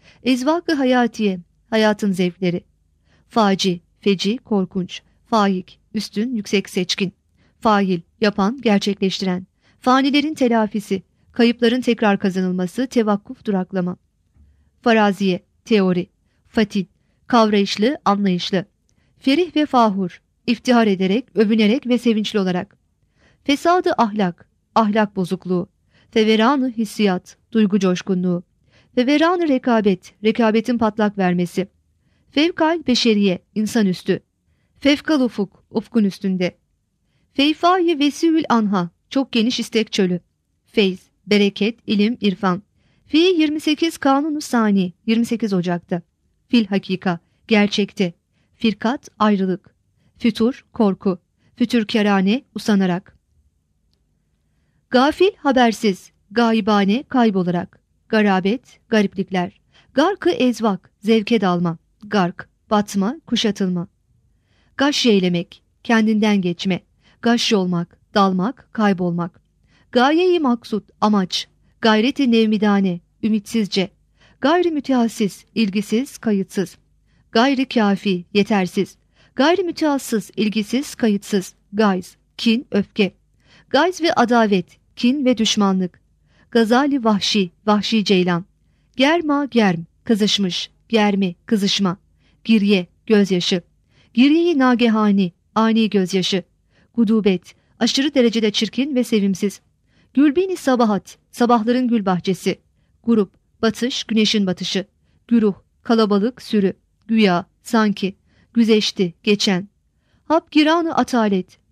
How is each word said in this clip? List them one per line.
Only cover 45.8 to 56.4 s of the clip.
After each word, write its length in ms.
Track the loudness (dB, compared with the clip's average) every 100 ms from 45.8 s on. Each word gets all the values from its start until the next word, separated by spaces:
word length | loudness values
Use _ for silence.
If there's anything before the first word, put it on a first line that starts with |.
| -6 -10 -10 _ _ _ _
Fil 180 | 0 0
hakika, 540 | -4 -4 -4 -4 -6 -10 _ 0
gerçekte. 640 | 2 2 0 -4 -2 -4 -6 _ _ _ _
Firkat, 540 | -4 -2 -4 -6 -10 -2
ayrılık. 560 | 0 2 -2 -4 _ _ _ _ _ _
Fütur, 480 | -2 0 -2 -2 _
korku. 460 | -2 0 0 -4 -4 _ _ _ -6
Fütürkârane, 880 | -2 -2 -2 0 0 2 2 -2 -6 -8
usanarak. 640 | -2 0 0 -2 -8 _ _ _ _ _ _ _ _ _ _ _ _ _ _ _ _ _ _
Gafil, 420 | 2 2 2 0 2
habersiz. 720 | 0 2 2 2 -2 -2 -10 _ _
Gaibane, 720 | -2